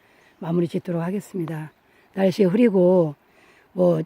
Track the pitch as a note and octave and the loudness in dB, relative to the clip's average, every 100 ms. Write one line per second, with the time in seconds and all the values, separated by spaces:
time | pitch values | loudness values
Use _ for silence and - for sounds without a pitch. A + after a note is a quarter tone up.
0 | _ _ _ - E3 F3 E3+ F3+ - E3+ | _ _ _ -14 -4 -2 -2 -6 -6 -6
1 | E3+ G3+ - F#3+ E3 D#3 D#3 _ _ _ | -6 -8 -8 -10 -8 -10 -12 _ _ _
2 | _ F#3+ F#3+ F#3+ F#3 G#3+ A#3+ F#3+ F3 F#3 | _ -2 0 2 2 4 4 4 4 4
3 | D#3+ C#3+ _ _ _ _ _ F#3 F3+ D#3+ | 2 -4 _ _ _ _ _ -2 0 0